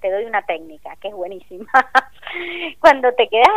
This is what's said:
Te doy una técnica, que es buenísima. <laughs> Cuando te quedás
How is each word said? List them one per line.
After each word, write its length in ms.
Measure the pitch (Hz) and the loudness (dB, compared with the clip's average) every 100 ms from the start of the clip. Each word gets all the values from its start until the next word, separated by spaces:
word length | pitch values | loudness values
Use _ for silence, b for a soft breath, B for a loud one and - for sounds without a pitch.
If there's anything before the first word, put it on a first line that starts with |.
Te 80 | 190 | -4
doy 140 | 196 | -4
una 180 | 226 214 | -4 -6
técnica, 540 | 185 160 160 156 - 160 | -4 -8 -10 -20 -20 -16
que 80 | 196 | -14
es 60 | |
buenísima. 560 | 208 180 190 - 180 214 | -10 -12 -12 -18 -18 -2
<laughs> 1080 | 269 262 - - - - 349 349 349 339 - | 0 2 0 -2 -6 -14 -12 -10 -8 -10 2
Cuando 320 | 330 269 247 | 4 4 2
te 140 | 247 233 | 2 2
quedás 200 | 220 294 | 4 4